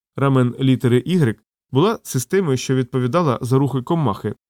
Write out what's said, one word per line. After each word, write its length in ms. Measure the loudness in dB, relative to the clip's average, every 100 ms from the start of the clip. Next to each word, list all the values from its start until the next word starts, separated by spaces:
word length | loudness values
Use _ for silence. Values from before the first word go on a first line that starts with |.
| _ -4
рамен 400 | 0 2 0 0
літери 380 | 0 2 2 2
«ігрек», 460 | 2 0 0 -2 _ _ _
була 280 | 0 0 0
системою, 540 | -6 -8 -2 -2 0 -2
що 180 | -2 -2
відповідала 640 | -2 -4 -2 0 0 -2
за 160 | 0 2
рухи 240 | 2 0
комахи, 540 | -2 -2 0 -2 -6 -10